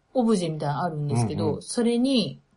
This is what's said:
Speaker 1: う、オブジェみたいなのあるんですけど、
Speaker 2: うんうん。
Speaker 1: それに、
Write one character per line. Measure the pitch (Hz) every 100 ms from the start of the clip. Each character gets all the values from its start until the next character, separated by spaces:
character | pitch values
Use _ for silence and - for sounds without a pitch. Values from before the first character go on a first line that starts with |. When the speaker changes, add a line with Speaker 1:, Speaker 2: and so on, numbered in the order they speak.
| _
Speaker 1:
う、 | 262
オ |
ブ | 226 202
ジ | 165
ェ |
み | 156
た | 143
い |
な | 143
の |
あ | 175
る | 151
ん | 147
で | 117
す | -
け | -
ど、 | 156
Speaker 2:
う |
ん | -
う |
ん。 |
Speaker 1:
そ | - 240
れ | 233 240
に、 | 262 254 151 - _